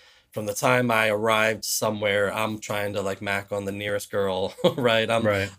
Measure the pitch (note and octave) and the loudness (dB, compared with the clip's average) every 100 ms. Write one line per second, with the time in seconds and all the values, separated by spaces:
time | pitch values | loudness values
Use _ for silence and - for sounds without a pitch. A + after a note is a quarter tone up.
0 | - _ _ - G#2 G2+ C3+ B2+ B2 A2+ | -20 _ _ -8 -6 0 2 4 4 2
1 | A2 G#2 A2+ A2 A2 G#2+ - - A2+ G#2 | 2 2 2 4 2 0 -4 -2 -2 0
2 | G#2 G2+ G2 G#2 A2 G#2+ - G#2 G2+ G2+ | 0 2 0 0 -4 -4 -6 -4 -2 -4
3 | G2 G2 G2+ G2 G2+ G2+ G2 G2+ G#2 G#2 | -4 -4 -4 -4 -4 -6 -4 -6 -4 -4
4 | - G#2 G2 F#2 F#2+ - F3 D#3+ A#2+ A2+ | -4 -2 0 -2 -4 0 0 2 2 2
5 | A2 A2+ A2 G2+ G2 | 2 2 2 2 -2